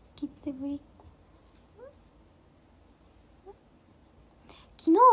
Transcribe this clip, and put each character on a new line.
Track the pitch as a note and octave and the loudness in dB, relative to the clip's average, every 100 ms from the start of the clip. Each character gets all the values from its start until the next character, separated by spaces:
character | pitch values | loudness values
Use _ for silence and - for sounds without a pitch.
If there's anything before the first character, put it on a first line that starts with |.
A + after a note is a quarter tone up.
| - | -20
揮 | - C#4+ | -12 -12
っ | |
て | - D4 | -10 -10
ぶ | C4 C#4 | -8 -8
り | C#4+ | -8
っ | |
子。 | - - - - - - - - - - C5 - - - - - - - - - - - - - - - F#4+ G4+ - - - - - - - - - - - - | -12 -20 -20 -20 -20 -20 -20 -20 -20 -20 -20 -20 -20 -20 -20 -20 -20 -20 -20 -20 -20 -20 -20 -20 -20 -20 -20 -20 -20 -20 -20 -20 -20 -20 -20 -20 -20 -20 -20 -4
昨 | - | 2
日 | F4 B4+ | 8 8